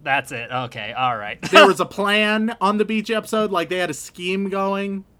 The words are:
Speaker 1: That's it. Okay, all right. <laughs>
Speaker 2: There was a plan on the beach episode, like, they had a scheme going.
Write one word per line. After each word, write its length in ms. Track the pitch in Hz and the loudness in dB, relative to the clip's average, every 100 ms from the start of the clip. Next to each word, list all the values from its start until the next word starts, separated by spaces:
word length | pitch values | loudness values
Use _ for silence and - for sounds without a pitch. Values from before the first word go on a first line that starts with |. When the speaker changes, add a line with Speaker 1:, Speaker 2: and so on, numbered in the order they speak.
Speaker 1:
That's 280 | 147 135 135 | -2 -2 -2
it. 180 | 123 117 | -8 -6
Okay, 420 | 127 123 120 107 | -6 -6 -8 -8
all 240 | 117 127 113 | -2 -2 -2
right. 220 | 104 117 | -6 -8
<laughs> 100 | 165 | 2
Speaker 2:
There 160 | 214 196 | 8 8
was 120 | 185 | 6
a 60 | 175 | -2
plan 720 | - 202 208 214 214 220 - | -2 0 2 2 2 0 0
on 160 | 196 208 | 0 2
the 80 | 208 | 0
beach 240 | 220 208 | -2 -2
episode, 400 | 220 208 220 214 | -4 -2 -2 0
like, 180 | 185 160 | 0 -2
they 80 | 185 | -2
had 120 | 175 | -2
a 40 | 143 | -4
scheme 540 | - - 180 196 196 | -12 -10 -4 -2 -2
going. 540 | 196 196 196 202 196 - _ | -2 -2 -2 -4 -8 -12 _